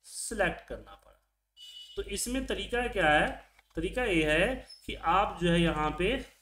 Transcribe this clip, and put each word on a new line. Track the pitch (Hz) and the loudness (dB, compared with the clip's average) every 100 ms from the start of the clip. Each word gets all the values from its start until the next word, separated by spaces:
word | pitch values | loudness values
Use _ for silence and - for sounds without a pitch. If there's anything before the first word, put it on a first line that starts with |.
सिलेक्ट | - - - 220 180 - - | -16 -12 -10 -2 -2 -2 -10
करना | 113 101 | -14 -14
पड़ा। | 98 - _ _ _ _ _ - - - - | -20 -20 _ _ _ _ _ -20 -18 -14 -10
तो | |
इसमें | 202 202 - 254 262 | -6 -6 -4 -4 -4
तरीका | 196 196 240 240 | -6 -2 -2 -2
क्या | 208 160 | 2 4
है? | 151 208 - - _ _ | 4 4 -2 -16 _ _
तरीका | - 175 - | -6 -4 -2
ये | 247 170 151 | 0 2 4
है | 156 202 262 - - - | 4 2 -2 -10 -18 -12
कि | |
आप | - 160 185 208 180 | -6 0 2 2 0
जो | 170 | 2
है | 170 | 4
यहाँ | 170 151 151 151 | 4 2 -2 0
पे | 185 262 - _ | 0 -2 -6 _